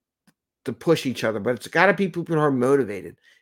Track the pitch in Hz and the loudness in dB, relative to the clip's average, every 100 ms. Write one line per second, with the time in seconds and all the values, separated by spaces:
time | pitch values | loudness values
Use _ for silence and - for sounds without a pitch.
0 | _ _ _ _ _ _ - 110 170 160 | _ _ _ _ _ _ -12 -4 0 2
1 | 135 113 113 107 107 123 - 165 190 190 | 0 -4 -4 -2 -2 -4 -2 2 2 2
2 | 190 175 165 156 151 131 123 139 101 98 | -2 -4 -2 0 2 2 2 2 2 -6
3 | 85 - _ _ | -12 -18 _ _